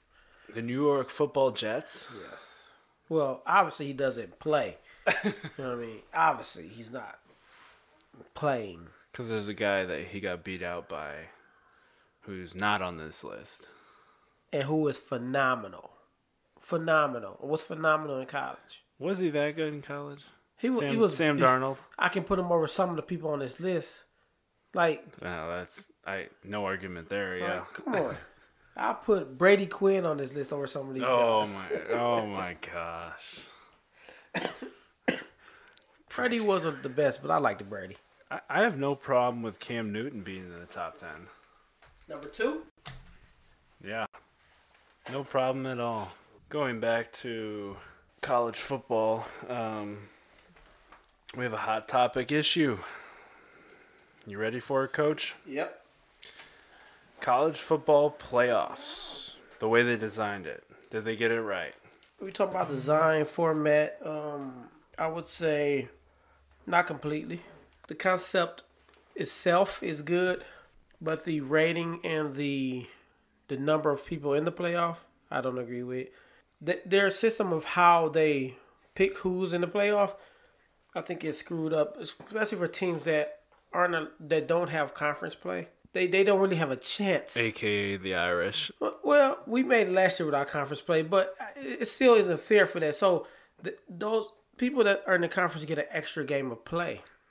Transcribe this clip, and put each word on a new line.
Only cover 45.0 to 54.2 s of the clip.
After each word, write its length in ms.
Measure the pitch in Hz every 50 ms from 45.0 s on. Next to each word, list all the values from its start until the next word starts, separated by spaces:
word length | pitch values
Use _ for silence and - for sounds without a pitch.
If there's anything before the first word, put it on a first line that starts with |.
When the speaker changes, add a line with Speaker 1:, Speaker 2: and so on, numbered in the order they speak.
| _ -
Speaker 1:
No 120 | 131 139 139
problem 420 | 135 - 131 127 131 131 135 131
at 140 | 131 127 120
all. 320 | 120 117 113 110 98 92 - - _ _ - - _ _
Going 320 | - 151 143 127 117 110
back 320 | 117 117 117 117 113 - -
to 640 | - - 123 117 113 110 107 104 104 101 98 95 95 - - - - _ _ _ _
college 360 | - 147 127 120 120 117 113
football, 680 | - - - 139 123 - - 120 110 110 110 110 110 110 - - - -
um, 520 | - 123 120 113 110 110 107 104 104 104 101 98 - - - _ _ _ - _ _ _ - - - - _ _ _ - - _ _ _ _ _ - -
we 80 | 127 123
have 80 | 120 107
a 40 |
hot 300 | 107 101 110 110 - -
topic 420 | - - 127 123 123 - 127 123 135
issue. 460 | 147 151 147 - - 170 151 135 110 92 - - - - - - - - - - - - - - - - - - - - - - _ - - _ _ _